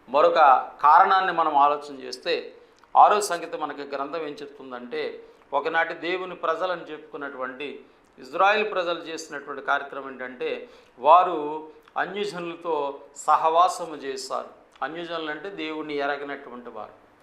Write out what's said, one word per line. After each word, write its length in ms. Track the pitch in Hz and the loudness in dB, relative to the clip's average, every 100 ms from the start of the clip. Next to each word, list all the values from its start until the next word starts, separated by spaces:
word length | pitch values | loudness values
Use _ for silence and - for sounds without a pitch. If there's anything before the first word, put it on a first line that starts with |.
| - | -2
మరొక 300 | 139 170 170 143 123 - - | 4 4 8 8 6 2 2
కారణాన్ని 520 | 147 165 190 190 185 | 6 8 8 4 2
మనం 240 | 165 160 143 | 0 2 4
ఆలోచన 380 | 143 151 147 | 4 2 -4
చేస్తే, 600 | 131 127 123 175 135 - - _ _ _ 131 | -14 -12 -8 -4 -4 -4 -18 _ _ _ 6
ఆరో 240 | 165 208 | 8 6
సంగతి 360 | 202 175 160 160 | 0 -4 -6 -8
మనకి 260 | 147 143 | -8 -8
గ్రంథం 400 | 139 139 143 165 | -8 -8 -6 -8
ఏం 100 | 151 | -8
చెప్తుందంటే, 920 | 143 143 - 131 123 120 156 127 - - _ _ | -10 -16 -16 -16 -14 -8 -6 -6 -10 -18 _ _
ఒకనాటి 420 | 139 156 160 165 | -4 0 0 -2
దేవుని 400 | 170 165 185 185 | -4 -6 -6 -6
ప్రజలని 580 | 170 160 156 185 170 156 | -6 -4 -2 -4 -6 -10
చెప్పుకున్నటువంటి 920 | 151 - 147 139 131 127 127 143 - - _ _ - | -16 -14 -12 -12 -8 -10 -8 -12 -12 -20 _ _ -20
ఇజ్రాయెల్ 540 | 127 160 196 214 208 | -10 2 2 2 0
ప్రజలు 260 | 185 175 165 | -2 -4 -6
చేసినటువంటి 640 | 147 160 - 143 143 135 | -8 -12 -10 -12 -10 -8
కార్యక్రమం 480 | 139 139 - 139 135 | -2 -2 -4 -12 -12
ఏంటంటే, 580 | 131 127 127 156 120 - - _ - | -12 -14 -8 -6 -6 -10 -20 _ 0
వారు 720 | 135 175 185 160 147 156 156 - _ 139 | 8 8 8 -2 -4 -8 -12 -20 _ -6
అన్యజనులతో 1040 | 165 202 202 175 170 165 175 151 139 143 - - | -6 -4 -6 -6 -10 -10 -4 -4 -4 -8 -18 -6
సహవాసము 800 | - 147 160 165 185 - 165 143 | 2 4 4 4 4 2 -8 -10
చేశారు. 520 | 135 135 - 123 - - _ _ | -10 -10 -8 -8 -8 -18 _ _
అన్యజనులు 480 | 135 165 170 165 156 | -8 -8 -8 -8 -8
అంటే 200 | 151 196 | -8 -10
దేవుణ్ణి 440 | 165 156 156 151 | -10 -8 -8 -6
ఎరగనటువంటి 760 | 143 139 139 143 139 131 123 120 | -4 -4 -4 -8 -12 -14 -16 -14
వారు. 200 | 110 104 - _ _ | -14 -16 -18 _ _